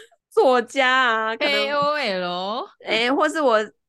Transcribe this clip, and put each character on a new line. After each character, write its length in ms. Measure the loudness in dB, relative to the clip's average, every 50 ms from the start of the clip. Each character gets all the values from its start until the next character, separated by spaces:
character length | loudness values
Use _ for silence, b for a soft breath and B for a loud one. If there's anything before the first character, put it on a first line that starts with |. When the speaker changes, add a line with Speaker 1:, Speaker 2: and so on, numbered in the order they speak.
| B
Speaker 1:
<laughs> 220 | B B _ _ _
作 280 | 0 2 4 4 4 2
家 320 | 0 -2 -2 0 2 2
啊？ 460 | 2 2 2 2 0 0 -2 -4 -4
可 80 | -2 -2
能， 80 | -2 0
Speaker 2:
A 180 | 0 -2 -2 -2
O 200 | 0 0 0 -2
L？ 720 | -2 -4 -4 -4 -4 -4 -6 -6 -6 -6 -6 -6 -8 -10 -12 _ _ -6
Speaker 1:
哎， 300 | -4 -2 0 0 0 0
或 160 | 0 0 0
是 100 | 0 0
我 200 | 2 2 2 2 0 -2 -8 _ _